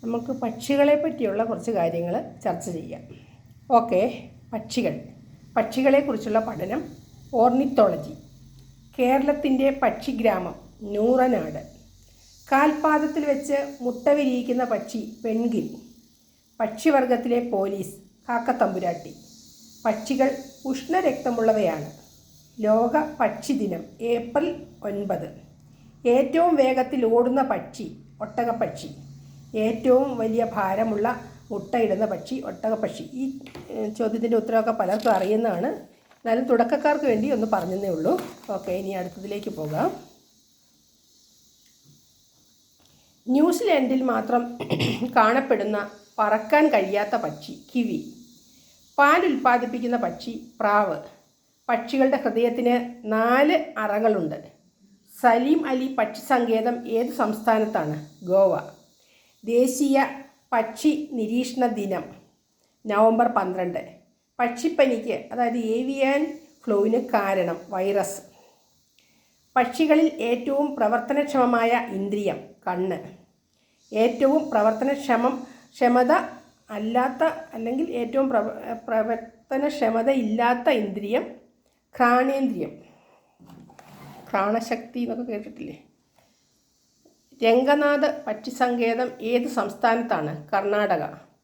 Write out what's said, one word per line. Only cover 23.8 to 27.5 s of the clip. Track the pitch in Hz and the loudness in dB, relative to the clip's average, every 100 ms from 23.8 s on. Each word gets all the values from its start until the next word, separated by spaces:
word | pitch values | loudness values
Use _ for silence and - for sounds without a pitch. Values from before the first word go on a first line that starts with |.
| - - | -10 -8
ഏപ്രിൽ | 233 233 233 294 339 349 - - | -2 -2 0 -2 0 -4 -12 -12
ഒൻപത്. | 214 202 196 170 - - - - - - - - 240 | -8 -6 -4 -4 -6 -14 -20 -20 -20 -20 -20 -4 2
ഏറ്റവും | 240 269 302 349 311 | 4 4 4 4 6
വേഗത്തിൽ | 262 262 262 285 233 | 4 4 0 0 2
ഓടുന്ന | 233 240 262 | 4 4 2
പക്ഷി | - | 0